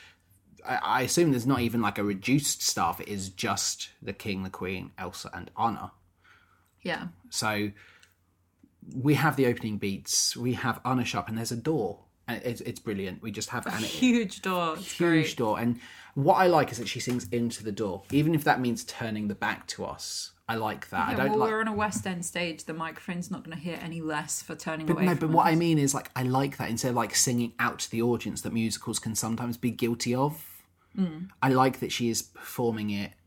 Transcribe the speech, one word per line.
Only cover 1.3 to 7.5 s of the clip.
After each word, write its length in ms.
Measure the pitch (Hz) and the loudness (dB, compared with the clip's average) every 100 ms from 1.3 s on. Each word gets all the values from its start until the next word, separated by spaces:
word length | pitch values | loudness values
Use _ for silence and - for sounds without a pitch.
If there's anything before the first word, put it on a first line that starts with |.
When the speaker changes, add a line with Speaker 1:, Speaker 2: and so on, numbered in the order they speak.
Speaker 1:
there's 140 | 123 120 | 4 4
not 140 | 131 | 2
even, 200 | 117 117 | 2 2
like, 160 | 104 104 | 2 2
a 40 | |
reduced 600 | 101 98 117 143 - - | 0 0 2 2 2 -2
staff. 360 | - - 85 85 | -2 0 0 -2
It 80 | - | -6
is 200 | 101 95 | -8 -8
just 600 | - 110 101 - - - - | -4 -2 0 -2 -4 -10 -12
the 120 | 113 | -12
king, 280 | 101 107 95 | -8 -6 -4
the 60 | 95 | -6
queen, 420 | - 92 92 - - | -6 -6 -6 -8 -10
Elsa, 320 | 92 - - 92 | -12 -10 -12 -12
and 160 | - - | -10 -2
Anna. 340 | 117 - - - _ _ _ _ _ _ _ _ | -2 -2 -8 -16 _ _ _ _ _ _ _ _
Speaker 2:
Yeah. 280 | 180 160 175 - - | -6 -6 -8 -14 -10
Speaker 1:
So 420 | - - | -4 -2